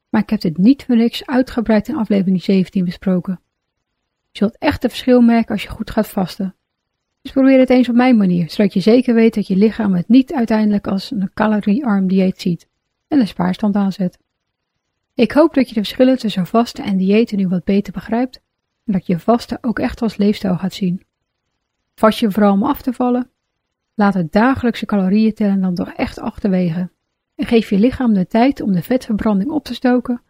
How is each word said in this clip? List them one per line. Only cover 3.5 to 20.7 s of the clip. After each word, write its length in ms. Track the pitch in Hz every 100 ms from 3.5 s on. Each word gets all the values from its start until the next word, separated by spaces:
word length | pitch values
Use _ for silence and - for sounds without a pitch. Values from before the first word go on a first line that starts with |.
| _ _ _ _ _ _ _ _
Je 80 | -
zult 200 | 214 -
echt 240 | 294 -
het 80 | 240
verschil 300 | - - 247
merken 320 | 233 233 226
als 100 | 208
je 60 | -
goed 220 | - 220
gaat 180 | - 208
vasten. 460 | - 180 - 190 - _ _ _ _ _ _
Dus 100 | -
probeer 260 | 277 269 262
het 120 | 254
eens 180 | 254 247
op 60 |
mijn 220 | 240 254 233
manier, 340 | 190 175 160
zodat 220 | - 202
je 80 | 196
zeker 340 | 196 247 247
weet 200 | 226 226
dat 120 | 220 190
je 100 | 185
lichaam 380 | 220 208 208
het 140 | 180 -
niet 240 | 254 254
uiteindelijk 540 | 320 226 220 214 202 -
als 240 | 196 -
een 200 | 233 190
caloriearm 760 | - 214 214 202 208 262 196 185
dieet 320 | 190 185 -
ziet 280 | 185 170 _ _ _ _ _
en 120 | 294
een 80 | 202
spaarstand 480 | - 180 185 214 202
aanzet. 420 | 196 - 180 - _ _ _ _ _ _ _ _ _
Ik 180 | - 226
hoop 220 | 285 320
dat 140 | 277 254
je 60 |
de 60 | 226
verschillen 380 | 196 - 254 262
tussen 280 | 214 190 175
vasten 380 | 226 240 -
en 120 | 202 190
diëten 400 | 190 208 233 202
nu 120 | 185
wat 160 | 180
beter 280 | - 196 202
begrijpt 500 | 185 - 226 254 - _ _ _ _
en 100 | -
dat 120 | 185 -
je 120 | 170
vasten 400 | - 240 - -
ook 180 | 247 -
echt 240 | 240 -
als 140 | 220 -
leefstijl 400 | 202 208 196 175
gaat 160 | 185